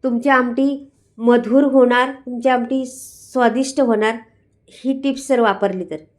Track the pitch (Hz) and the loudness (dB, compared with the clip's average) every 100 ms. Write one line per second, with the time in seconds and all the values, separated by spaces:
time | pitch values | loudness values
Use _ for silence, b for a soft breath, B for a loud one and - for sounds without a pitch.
0 | 262 240 269 262 247 240 277 277 285 _ | -2 -2 2 2 2 0 -2 -2 -12 _
1 | _ - 233 240 220 254 285 262 247 247 | _ -4 2 2 4 2 4 4 4 2
2 | 262 269 - 247 254 254 233 269 254 - | 0 -4 -12 -4 0 0 -2 -4 -6 -12
3 | - - - 262 233 233 269 285 254 214 | -20 -20 -8 0 0 0 -4 0 0 2
4 | 214 226 - _ _ _ _ - 254 269 | 0 -2 -12 _ _ _ _ -10 -6 -4
5 | 277 269 - 254 226 196 196 185 170 156 | -4 -6 -2 0 2 0 -2 -4 -10 -12
6 | - | -16